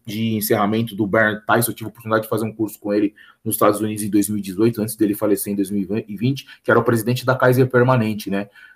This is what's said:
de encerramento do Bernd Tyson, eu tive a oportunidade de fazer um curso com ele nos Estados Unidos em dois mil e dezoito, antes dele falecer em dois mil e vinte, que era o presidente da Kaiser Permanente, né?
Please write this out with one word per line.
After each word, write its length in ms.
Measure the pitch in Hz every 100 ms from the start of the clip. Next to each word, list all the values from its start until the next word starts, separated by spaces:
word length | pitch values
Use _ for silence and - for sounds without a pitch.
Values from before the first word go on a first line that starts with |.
| -
de 300 | 107 113 110
encerramento 600 | 107 107 104 110 113 98
do 100 | 98
Bernd 360 | 113 107 104 -
Tyson, 240 | 113 117
eu 40 |
tive 140 | - 110
a 20 |
oportunidade 320 | - 110 110
de 80 | 110
fazer 160 | 110 110
um 60 |
curso 260 | 107 104 -
com 140 | 104
ele 200 | 104 104 - - _
nos 120 | 110 -
Estados 220 | 104 104
Unidos 240 | 110 107
em 60 | 107
dois 220 | 104 101
mil 80 | 107
e 40 |
dezoito, 380 | 95 90 113 113
antes 160 | 110 -
dele 180 | 104
falecer 380 | 101 104 98 104
em 40 | 101
dois 140 | 92
mil 160 | 101 90 110 107
e 80 | 95
vinte, 300 | 123 135 - -
que 60 | -
era 100 | 117
o 40 |
presidente 420 | 117 117 110 123 -
da 100 | 123
Kaiser 320 | 127 127 127
Permanente, 600 | 123 127 127 110 104 95
né? 180 | 98 101 - -